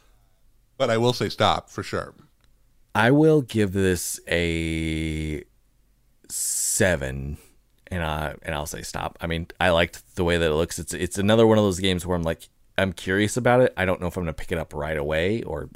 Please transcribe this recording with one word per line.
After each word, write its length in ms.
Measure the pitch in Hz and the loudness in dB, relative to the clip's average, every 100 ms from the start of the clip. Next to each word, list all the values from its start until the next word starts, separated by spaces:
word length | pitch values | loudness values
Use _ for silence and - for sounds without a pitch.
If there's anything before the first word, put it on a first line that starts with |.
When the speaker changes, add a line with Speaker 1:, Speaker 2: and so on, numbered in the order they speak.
| _ _ _ _ _ _ _ - | _ _ _ _ _ _ _ -4
Speaker 1:
but 140 | 127 | 0
I 80 | 113 | 2
will 140 | 120 | 2
say 160 | 123 104 | 0 -2
stop, 420 | - 104 80 - | 0 2 2 -2
for 120 | - | -12
sure. 320 | 95 95 - - _ _ _ _ _ _ _ | -8 -8 -8 -14 _ _ _ _ _ _ _
Speaker 2:
I 160 | 104 113 | 2 4
will 300 | 143 156 156 | 6 6 4
give 320 | 120 110 104 | 2 0 0
this 480 | 98 95 90 - - - | 2 2 2 -2 -8 -4
a 1160 | 85 85 82 82 80 80 78 80 78 78 76 - _ _ _ _ _ _ _ - | 0 0 0 -2 -2 -2 -2 -2 -4 -4 -6 -10 _ _ _ _ _ _ _ -12
seven, 1080 | - - - - - 98 78 67 67 69 76 - _ _ _ - | -8 -4 -4 -2 2 2 2 -2 -6 -8 -10 -14 _ _ _ -10
and 160 | 90 | -6
I, 320 | 80 76 76 - | -4 -4 -6 -8
and 120 | - | -8
I'll 120 | 76 76 | -8 -6
say 160 | - | -10
stop. 360 | - - 80 - | -10 -8 -8 -8
I 60 | 82 | -6
mean, 200 | 82 87 - | -6 -6 -2
I 100 | 90 | 2
liked 460 | 82 87 - - - | 2 2 -2 -12 -2
the 80 | |
way 140 | 87 85 | 0 2
that 120 | 82 | 2
it 40 | |
looks. 240 | 76 85 - | 2 0 -4
It's, 160 | 82 | -8
it's 240 | 76 87 101 | -6 -4 -2
another 280 | 101 110 113 | 2 6 6
one 120 | 110 | 6
of 60 | |
those 140 | 104 87 | 4 2
games 280 | 95 90 87 | 0 -2 -2
where 100 | 90 | -2
I'm 60 | |
like, 260 | 82 82 - _ _ - | -2 -4 -8 _ _ -4
I'm 140 | 95 | -2
curious 440 | - - 98 104 127 | -2 -2 2 2 2
about 240 | 120 123 | 2 4
it. 120 | 127 - | 4 2
I 80 | |
don't 160 | 95 85 | 0 0
know 60 | 87 | -4
if 100 | 95 | -4
I'm 60 | |
gonna 100 | 82 | -6
pick 180 | 76 - | -6 -6
it 80 | 85 | -6
up 140 | 76 | -6
right 220 | 78 76 78 | -8 -6 -4
away 460 | 71 78 90 117 | -2 0 0 -2
or 260 | - 76 - | -4 -8 -6